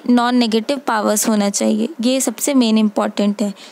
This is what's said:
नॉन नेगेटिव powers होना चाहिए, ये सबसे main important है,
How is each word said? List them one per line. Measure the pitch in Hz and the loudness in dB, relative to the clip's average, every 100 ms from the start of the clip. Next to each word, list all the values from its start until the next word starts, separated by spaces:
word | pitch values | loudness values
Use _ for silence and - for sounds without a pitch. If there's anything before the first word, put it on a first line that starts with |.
| - | 0
नॉन | 247 240 | 2 2
नेगेटिव | 247 233 226 220 277 277 | 2 2 0 -2 -4 -2
powers | 214 208 214 - | -2 0 0 0
होना | 214 202 | 0 0
चाहिए, | 202 220 214 226 330 | 0 0 0 -2 -2
ये | 240 262 | 0 0
सबसे | 254 220 - | -2 -4 0
main | 269 226 220 | 2 4 4
important | 214 - 208 - 202 202 | 2 0 -2 0 -2 0
है, | 202 - - | -4 -6 -18